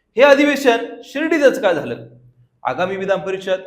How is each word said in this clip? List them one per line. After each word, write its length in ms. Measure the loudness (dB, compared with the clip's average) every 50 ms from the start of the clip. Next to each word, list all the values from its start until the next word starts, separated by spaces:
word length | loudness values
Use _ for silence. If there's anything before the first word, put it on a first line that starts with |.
| _ _ _
हे 60 | 4 6
अधिवेशन 560 | 6 6 6 4 2 0 0 0 0 0 0 -2 -8 -12 -16 -20
शिर्डीतच 560 | -12 -8 -6 -2 -2 0 2 4 2 2 2 0
का 100 | -2 -2
झालं? 340 | -2 -4 -6 -10 -12 -14 -18 -20 _ _ _ _ _ _ _ _ _ -8
आगामी 340 | -6 -4 -4 -4 -6 -6
विधान 220 | -6 -6 -6 -6 -6
परिषद, 420 | -6 -8 -8 -8 -6 -6 -6 -6 -6